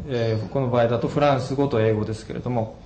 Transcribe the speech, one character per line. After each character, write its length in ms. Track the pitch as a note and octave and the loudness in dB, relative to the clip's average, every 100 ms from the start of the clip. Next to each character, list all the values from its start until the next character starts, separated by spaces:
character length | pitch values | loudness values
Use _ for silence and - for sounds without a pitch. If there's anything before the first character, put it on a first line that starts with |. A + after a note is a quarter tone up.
| D3+ | -4
え 300 | B2 A2+ A2 | -2 0 -2
ー、 100 | G#2+ | -2
こ 100 | C#3 | -2
の 100 | B2+ | 0
場 120 | A#2+ | 2
合 60 | A#2 | 2
だ 120 | A#2+ | 2
と 80 | - | 0
フ 120 | D3 | 2
ラ 140 | C#3+ | 4
ン 80 | C3+ | 2
ス 140 | B2 C3+ | 0 0
語 120 | C#3 | 2
と 140 | A#2 | 4
英 120 | A2 | 2
語 120 | G#2+ G#2+ | 2 -2
で 80 | |
す 140 | A2 - | -6 -8
け 60 | |
れ 60 | A2+ | -8
ど 120 | A#2+ | -4
も、 240 | B2 A2 - | -2 -4 -8